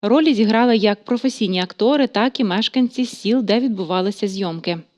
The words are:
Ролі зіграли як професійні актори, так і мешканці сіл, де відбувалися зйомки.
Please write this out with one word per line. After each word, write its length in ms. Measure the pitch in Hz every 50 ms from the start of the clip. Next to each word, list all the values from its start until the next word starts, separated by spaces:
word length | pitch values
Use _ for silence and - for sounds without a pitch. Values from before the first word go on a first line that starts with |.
Ролі 320 | - 202 233 294 320 320 285
зіграли 440 | 202 226 208 220 226 240 247 233 226
як 280 | 196 214 202 208 -
професійні 560 | - 240 240 - 262 247 - 226 190 185 185
актори, 460 | 180 180 - _ 208 226 285 294 277 240
так 320 | - 202 220 254 247 -
і 40 | 269
мешканці 640 | 202 180 196 220 - - 262 254 240 - - 254
сіл, 360 | 233 - - - 196 226 262
де 180 | 240 185 196 233
відбувалися 680 | 247 269 220 185 190 156 185 185 185 196 202 - - 202
зйомки. 520 | 190 190 196 180 165 165 165 175 175 165 160 _ _